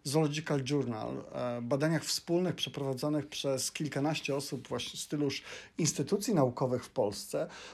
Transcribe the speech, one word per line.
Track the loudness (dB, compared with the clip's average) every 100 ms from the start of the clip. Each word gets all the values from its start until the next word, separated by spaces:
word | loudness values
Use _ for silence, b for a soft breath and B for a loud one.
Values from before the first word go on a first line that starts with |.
Zoological | 0 4 4 2 0 0 2
Journal, | 0 0 -2 -4 -6 -6
e, | -4 -2 -2
badaniach | 0 2 2 2
wspólnych | 0 -4 0 2 2
przeprowadzonych | 0 -2 -2 -2 0 0 0 -2
przez | -2 0 0 0
kilkanaście | -2 -2 0 0 0 0 -2
osób, | -2 -6 -4
właśnie | -6 -4 -8
z | -4
tyluż | 0 0 0 B B B 0
instytucji | 2 2 0 0 4
naukowych | 4 4 4 2 0
w | 0
Polsce, | 0 0 0 -4 -4 -4 B B